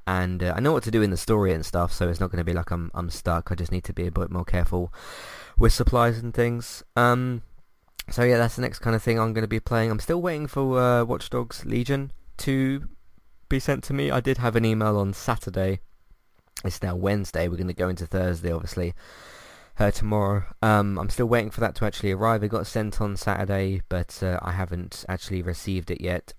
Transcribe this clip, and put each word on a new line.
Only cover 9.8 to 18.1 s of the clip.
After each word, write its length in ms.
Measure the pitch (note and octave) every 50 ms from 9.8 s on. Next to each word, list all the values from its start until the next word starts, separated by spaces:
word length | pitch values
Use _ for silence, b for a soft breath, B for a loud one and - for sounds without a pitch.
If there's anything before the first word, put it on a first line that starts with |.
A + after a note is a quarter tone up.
| A2+ A2+
I'm 80 | A2 G#2+
still 220 | - - E3 F3
waiting 260 | E3+ F3+ D#3+ D3+ D3+
for, 320 | C3+ - C#3 C#3 C3 B2+ B2+
uh, 240 | B2 B2 B2 A#2+ A#2
Watch 260 | A#2 B2 - - -
Dogs 340 | B2+ B2 A#2+ A#2 - - -
Legion 460 | G#2+ A2+ A#2+ A#2+ B2+ C#3 C#3 C#3 C#3 - - - - -
to 500 | - - C#3+ C3+ C3+ C3+ C3 C3+ C#3 D3 - - - - - - - - - - - - -
be 100 | C3+ C3+
sent 240 | - - C#3 C3+ -
to 80 | - -
me. 160 | C#3 C#3+ C#3+
I 100 | C3 B2+
did 200 | B2 C3+ C3 A#2+
have 160 | B2 A#2 A2
an 100 | A#2 A2+
email 320 | A2+ A2 A2 G#2+ G#2+ G#2
on 160 | G#2 G2 G2 G2
Saturday. 680 | - - - A#2 - - G2+ F#2 G2 F#2+ F#2+ G2 G2 - - - - _ - - - _ _ _ _ _ _ _ - -
It's 180 | F#2+ F2+ -
now 140 | - F#2 F2
Wednesday. 520 | F2+ F#2 G2 G#2 G#2 F#2+ - - E2+ F2
We're 100 | F2 F2
gonna 160 | E2+ F#2 F2+ E2+
go 160 | - F2+ F#2
into 180 | F2+ E2+ F2
Thursday, 440 | -